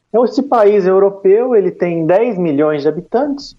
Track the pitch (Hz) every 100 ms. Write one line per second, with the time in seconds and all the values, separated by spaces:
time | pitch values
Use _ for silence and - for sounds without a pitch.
0 | _ 214 247 - 277 247 202 208 185 190
1 | 196 196 190 208 254 226 180 - 175 165
2 | 160 185 240 190 175 143 151 151 151 156
3 | - 226 294 277 -